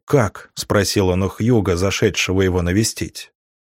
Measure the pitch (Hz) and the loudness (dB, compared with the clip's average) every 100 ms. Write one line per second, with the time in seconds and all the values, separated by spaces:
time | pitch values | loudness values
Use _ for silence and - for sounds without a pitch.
0 | - 147 101 - - - - 107 95 - | 0 2 2 -4 -16 -10 -2 0 2 2
1 | 92 90 95 - 110 120 101 85 98 - | 2 0 -2 -2 0 2 2 0 -2 0
2 | 110 85 - 92 95 90 87 92 113 - | 0 0 -2 0 2 0 0 0 0 -4
3 | 85 - - _ _ _ | -10 -12 -20 _ _ _